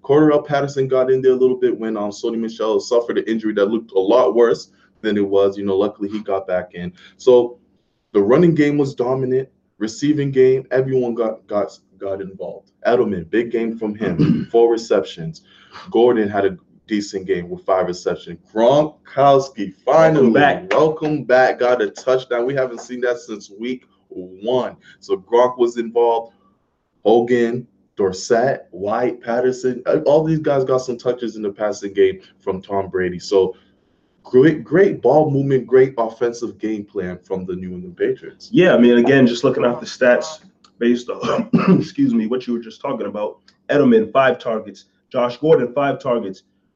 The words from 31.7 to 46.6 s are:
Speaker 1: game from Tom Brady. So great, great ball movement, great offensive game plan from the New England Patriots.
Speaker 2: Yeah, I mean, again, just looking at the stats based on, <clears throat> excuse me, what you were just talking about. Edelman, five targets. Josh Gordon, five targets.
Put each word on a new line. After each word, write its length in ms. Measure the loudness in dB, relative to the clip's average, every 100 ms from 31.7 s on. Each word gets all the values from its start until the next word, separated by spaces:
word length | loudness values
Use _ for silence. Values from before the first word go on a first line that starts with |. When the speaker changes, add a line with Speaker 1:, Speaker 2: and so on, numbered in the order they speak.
| -6 -6
Speaker 1:
game 260 | 0 0 -2 -12 _
from 220 | -10 -8
Tom 280 | -6 -6 -4
Brady. 320 | -4 -4 -6
So 360 | -2 0 0 -2 _ _ _ _ _ _
great, 400 | 0 4 4 4
great 360 | 0 2 2 2
ball 300 | 2 2 2
movement, 360 | 0 0 -2 2
great 280 | 4 4 0
offensive 600 | -6 -4 -4 -4 -10 -8
game 260 | -6 -6
plan 340 | -8 -8 -8 -10
from 260 | -10 -8
the 100 | -8
New 200 | -10 -10
England 220 | -12 -12 -4
Patriots. 520 | -4 -4 -10 -20 -4
Speaker 2:
Yeah, 240 | 2 4
I 40 | 6
mean, 200 | 6 6
again, 280 | 6 6 4
just 180 | 2
looking 200 | -2 0
at 140 | 0 -2
the 80 | -8
stats 580 | -2 2 2 0 -12 _ _ _ -4
based 300 | 0 0 -4
on, 400 | -8 -4 -4 0
<clears throat> 260 | 0 2 0
excuse 340 | 0 -2 0
me, 140 | 0 -2
what 220 | -4 -4
you 60 |
were 40 | -6
just 220 | -8 -10
talking 260 | -8 -6 -6
about. 320 | -6 -8 -8 _ _ -2
Edelman, 420 | 2 4 4 4
five 300 | 2 2 2
targets. 460 | -4 -6 -8 -16 _ _ _
Josh 280 | -4 -4 0
Gordon, 340 | 4 4 2
five 260 | -2 -2 -2
targets. 460 | -2 -2 -4 -10 _ _